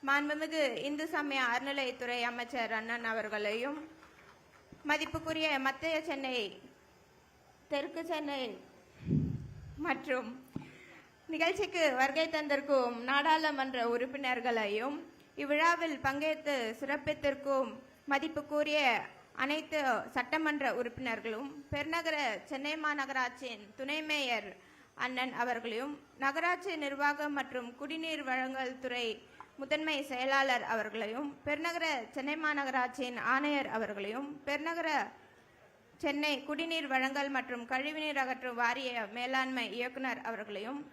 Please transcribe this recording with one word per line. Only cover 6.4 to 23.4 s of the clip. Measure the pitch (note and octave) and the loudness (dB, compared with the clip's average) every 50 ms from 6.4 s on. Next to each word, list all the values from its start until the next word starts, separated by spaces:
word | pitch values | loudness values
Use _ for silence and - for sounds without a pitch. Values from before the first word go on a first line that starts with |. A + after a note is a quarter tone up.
| G#3+ G3 - - - - - - - - - - - - - - - - _ - - - - - - - | -2 -4 -6 -12 -18 -20 -20 -20 -20 -20 -20 -20 -20 -20 -20 -20 -20 -20 _ -20 -20 -20 -20 -20 -10 -4
தெற்கு | D4+ C#4 C#4 E4+ D#4+ E4 E4 | -4 -2 -2 -4 -6 -8 -4
சென்னை | E4 F4 D#4 D#4 D4 C#4+ C4+ B3+ A3+ - - - - - - - - - - - - - - - - - - - - - - - - - | -4 -4 -4 -2 -4 -4 -2 -4 -4 -6 -10 -14 -20 -20 -20 -20 -20 -20 -12 -2 2 2 2 2 0 -4 -6 -8 -10 -14 -14 -14 -14 -10
மற்றும் | - D4 F4 - - E4 D#4+ C4 B3+ A#3+ G#3+ B3 C4 - - - - - - - - - - - - - - - - - - | -6 -2 -2 -2 -2 0 -2 -2 -2 -2 -4 -10 -12 -16 -12 -10 -10 -10 -10 -18 -20 -20 -20 -20 -20 -20 -20 -20 -20 -10 -8
நிகழ்ச்சிக்கு | E4 D#4 E4 E4 F#4+ F#4+ G#4 G4+ - F4+ D#4+ D4+ B3+ | -2 2 2 2 2 2 0 0 2 4 4 4 6
வருகை | B3+ C4 C4+ C4+ D#4 D#4+ D#4+ | 6 4 4 4 2 2 2
தந்திருக்கும் | D#4+ D#4 D4+ D4 C#4+ C#4 C#4+ C#4+ C#4+ C4+ B3 A#3+ A#3+ A#3 A#3 | 2 0 2 2 2 0 4 4 4 6 6 4 0 -2 -2
நாடாளுமன்ற | B3+ C4+ C#4+ D4 D#4+ D#4 D#4+ D#4+ D#4 D4 C#4 C4 C4+ C4 B3+ A#3 A#3 | 2 2 4 6 6 6 6 6 2 2 2 -2 0 0 2 2 2
உறுப்பினர்களையும், | A#3 A#3+ B3 B3+ C4 C#4 C#4 B3+ B3+ B3 A#3 B3+ A#3 A3+ G#3+ G3+ G3+ G#3+ A#3 C4+ D4 D#4 E4+ - - - - - - | 4 2 0 0 -2 -2 0 0 0 2 2 2 2 2 2 2 0 0 0 0 -2 -4 -8 -12 -18 -20 -20 -18 -8
இவ்விழாவில் | - C#4+ C#4 D4 D4 D#4+ E4+ F4 E4+ E4+ E4 D4+ C4+ | -6 0 2 4 6 6 6 6 4 2 -2 -2 0
பங்கேற்று | - C4+ C4+ C#4+ D4 D#4 D#4 D#4 D#4 D4 C#4+ C4+ A#3 A3 A3+ | 0 0 0 2 2 0 0 0 0 0 0 2 0 -2 -2
சிறப்பித்திருக்கும் | A#3 C#4+ C4 C#4 D4 C#4+ - D4+ D4+ - C#4+ C4+ C4+ C4+ C#4 C#4 C4 C4 A3+ G#3 - - - - - - - | -4 -2 -2 -2 -2 0 -2 -2 2 2 0 0 0 0 0 2 2 2 0 -2 -10 -16 -20 -20 -18 -2 0
மதிப்புக்குரிய | C#4 C#4 C#4+ D#4+ D#4 D4 D4 D4 D4 D4 D4+ D4+ D4 D4+ C#4+ B3+ A#3 G3+ - - - - - - - | 0 2 2 0 -4 -4 -4 -2 2 2 2 4 4 6 6 6 4 4 0 -4 -12 -18 -20 -18 -4
அனைத்து | - - C4+ D4 D#4 D#4 D#4 - D4+ C#4+ C4 A#3+ G#3 - - | -2 0 0 0 -2 -2 -2 -2 0 2 4 2 2 0 -2
சட்டமன்ற | - C4 B3 B3+ - D#4 D#4+ D#4 D4 D4 C#4 B3+ G#3+ | -2 -2 0 2 2 2 2 2 2 2 2 2 2
உறுப்பினர்களும், | A#3 B3 A#3 A3+ - C4 B3+ A3+ G#3+ G#3 A3+ A3 G#3+ C#4 C#4 D4 D4 C#4+ - | 2 0 -2 -4 -4 -4 -2 -2 -2 -2 -4 -4 -4 -6 -8 -10 -12 -10 -4
பெருநகர | - C#4+ D4 D#4 E4 E4+ E4 E4 D#4 D4 C#4+ B3 G#3+ F3+ - | -2 -2 -2 0 0 0 0 0 0 2 2 0 0 -2 -6
சென்னை | - D4 C4+ C4+ D4 D4+ | -6 -6 -4 -2 -2 -2
மாநகராட்சியின் | D#4 D4+ D4+ D4 D4 C4+ C4 C4 C4 B3+ A#3+ B3+ B3+ | 0 0 0 0 0 -2 -2 0 0 0 0 -2 -6